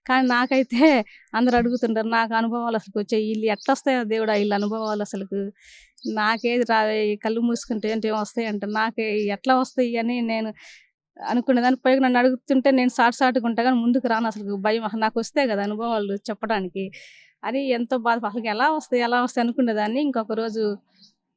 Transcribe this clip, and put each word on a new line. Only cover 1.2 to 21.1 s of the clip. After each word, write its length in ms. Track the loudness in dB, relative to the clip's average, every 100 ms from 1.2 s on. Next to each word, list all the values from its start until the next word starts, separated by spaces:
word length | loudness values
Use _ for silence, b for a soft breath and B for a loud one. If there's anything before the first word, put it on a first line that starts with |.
| b
అందరూ 240 | 0 2 4
అడుగుతుంటారు, 500 | 2 0 -2 0 0
నాకు 260 | 0 0
అనుభవాలు 420 | 0 0 -2 -2 -4
అసలుకు 220 | -4 -6
వచ్చాయి, 260 | -2 0
వీళ్ళు 220 | 0 0 0
ఎట్లా 260 | 0 0
వస్తాయో 320 | 0 0 0
దేవుడా 280 | 0 -2 0
వీళ్ళ 220 | 2 2
అనుభవాలు 460 | 0 -2 -2 -4 -4
అసలుకు, 500 | -4 -8 -6 -6 -6 -10 b b b b -8
నాకేది 560 | -2 -2 0 0 0 2
రావే, 360 | 2 2 0 0
ఈ 100 | -2
కళ్ళు 240 | -2 0
మూసుకుంటే 500 | 0 -2 -4 -4 -2
ఏంటి 180 | -2 -2
ఏం 60 |
వస్తాయి 320 | -2 -4 -4 -4
అంటే, 200 | -4 -4
నాకే 540 | -2 -2 -2 -2 -2
ఎట్లా 380 | -2 -2 2 2
వస్తాయి 380 | 2 0 0 0
అని 240 | -2 -2
నేను 320 | -2 -4 -6 -10 B B B B _ -12 -4
అనుకునేదాన్ని. 520 | -2 2 2 2 2 4
పైగా 140 | 4
నన్ను 180 | 4 4
అడుగుతుంటే 520 | 4 2 0 2 4
నేను 180 | 4 4
సాటు 280 | 4 2 4
సాటుగా 300 | 2 2 0
ఉంటా 160 | 0
కానీ 140 | 2 2
ముందుకు 320 | 2 2 2
రాను, 180 | 0 -2
అసలు 300 | -6 -6 -2
భయం, 280 | 0 0
అసలు 160 | -2 -2
నాకు 180 | -2 -2
వస్తే 280 | -4 0 0
కదా 160 | 0
అనుభవాలు 520 | -2 -4 -2 -2 -2
చెప్పడానికి 760 | -6 -6 -6 -4 -2 -4 -6 -8 B B B B B
అని 240 | -6 -2 0
ఎంతో 280 | -2 -2 -2
బాధ, 280 | 0 0
అసలు 220 | -2 -6 -4
ఎలా 240 | 0 0
వస్తాయి, 320 | 0 -2 -2
ఎలా 200 | 0 0
వస్తాయి 240 | 0 0 -2
అనుకునేదాన్ని. 540 | 0 0 0 0 0
ఇంకొక 320 | 0 -2 -4
రోజు 440 | -4 -4 -2 -4 -4 _ b b